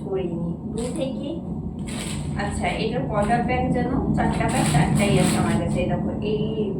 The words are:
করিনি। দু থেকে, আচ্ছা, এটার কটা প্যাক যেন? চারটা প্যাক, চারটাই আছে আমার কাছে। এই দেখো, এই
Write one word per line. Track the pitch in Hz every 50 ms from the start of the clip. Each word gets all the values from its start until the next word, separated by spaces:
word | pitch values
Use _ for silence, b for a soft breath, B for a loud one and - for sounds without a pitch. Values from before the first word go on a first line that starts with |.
| -
করিনি। | 381 190 190 180 170 170 170 170 170 - - - - -
দু | 226 240 247 - -
থেকে, | 269 - 214 214 277 311 339 339 - - - - - - - - - - - - - - - - - - - -
আচ্ছা, | 202 202 - - 180 180 - -
এটার | - 220 - 262 - -
কটা | 220 202 202 - 240 240 -
প্যাক | 247 254 254 254 254 254
যেন? | 247 247 247 254 - - - -
চারটা | - 240 - - - - -
প্যাক, | - - - - -
চারটাই | - - - - - 208 202 - -
আছে | - - - -
আমার | - - - -
কাছে। | - - - -
এই | - -
দেখো, | 262 226 208 - - - 208 208
এই | 214 214 214 214 220 214 214 - -